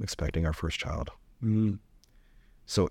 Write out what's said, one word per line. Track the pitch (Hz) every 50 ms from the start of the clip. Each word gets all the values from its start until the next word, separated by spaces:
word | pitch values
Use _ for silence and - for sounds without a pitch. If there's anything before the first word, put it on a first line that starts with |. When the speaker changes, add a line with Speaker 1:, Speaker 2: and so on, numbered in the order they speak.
Speaker 1:
expecting | - - - - - - - 82 85
our | 80
first | 80 - - 80 - -
child. | - 80 78 78 - - - - - - - -
Speaker 2:
Mm. | 120 110 107 107 110 107 98 104 - _ - - _ _ - - - _ _ - - - - _ -
Speaker 1:
So | - - 104 90 -